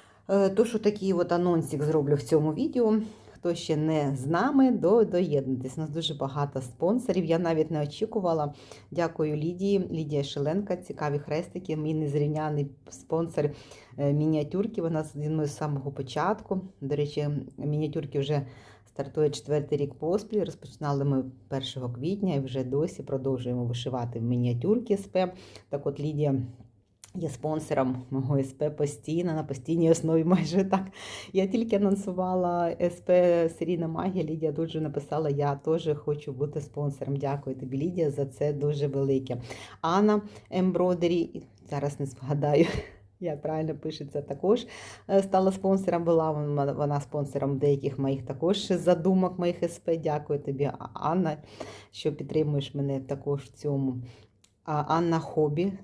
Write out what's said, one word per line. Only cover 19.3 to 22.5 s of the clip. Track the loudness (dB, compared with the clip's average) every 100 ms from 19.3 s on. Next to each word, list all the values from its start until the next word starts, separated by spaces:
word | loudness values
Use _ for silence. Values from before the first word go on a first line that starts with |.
четвертий | 0 -2 -2 0 -2
рік | -2
поспіль. | -4 -2 -2 0 -2
Розпочинали | -2 -6 -16 -6 -2 0
ми | 2 0 -2 -10 -8
першого | -6 -6 -8 -8
квітня | -6 -4 -2 0
і | -2
вже | -2